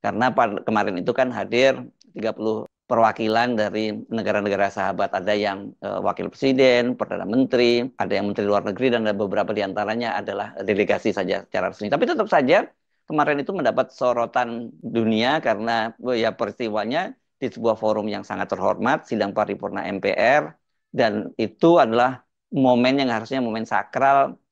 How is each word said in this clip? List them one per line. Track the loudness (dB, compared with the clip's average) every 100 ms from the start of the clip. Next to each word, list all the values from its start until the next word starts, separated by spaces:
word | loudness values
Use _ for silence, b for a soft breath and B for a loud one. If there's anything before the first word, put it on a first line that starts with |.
Karena | -4 0 0
par-, | 2 0 0 -2
kemarin | 0 0 -2
itu | -2
kan | 0 -2
hadir | -2 -2 2 2 2 -6 _ _ -6
tiga | -6
puluh | -4 -4 -4 -6 _ _
perwakilan | 2 2 2 0 2 2
dari | 0 -2 -2 -4 -4 -6
negara-negara | -4 -2 0 0 0 0
sahabat. | 0 -4 -2 -2
Ada | -2 0 0
yang, | 0 -4 -10 -12 -8
eh, | -4
wakil | -2 -4 -6
presiden, | -2 0 4 6 6 2 -2
perdana | -6 -6 -2
menteri, | 0 2 4 4 2 0 -4
ada | -2 -2
yang | -2
menteri | -2 0
luar | 0 0
negeri, | -2 0 2
dan | 0
ada |
beberapa | -2 -2 -2 -2
di | -2
antaranya | -4 -4 -4 -4 -4 -4
adalah | -6 -6 -8 -8
delegasi | -2 0 2 0 0
saja | -2 -2 -4 -4
secara | -4 -4
resmi. | -4 -2
Tapi | 0 0
tetap | 0 2
saja | 2 4 2 2 _ _ _ _
kemarin | -2 0 0
itu | -2
mendapat | -2 0 0 -4
sorotan | -2 -2 0 -2 -2 -2 -6 -12 -14
dunia | -6 -2 2 2 2 0
karena, | 0 -2 0 -2 -2 -6
oh | -4 0
ya, | -2
peristiwanya | -2 -6 -4 -4 -4 -2 -4 -4 -10 _ _
di | -8
sebuah | -2 -2 0
forum | 0 0 -2
yang | -6
sangat | -6 -6 -4
terhormat, | -2 0 0 0 -2
sidang | -2 -2 -2 0
paripurna | -2 -4 -6 -6
M | -6 -2
P | -2 2
R, | 4 4 2 -12 _ _ _ 0
dan | 0 0 -6 -4
itu | -6 2 6 6
adalah | 6 4 2 0 _ _ _ 2
momen | 4 6 4 2
yang | 0
harusnya | -2 -4 -4
momen | -2 -4 -4
sakral | -4 -4 0 4 4 2 -4 _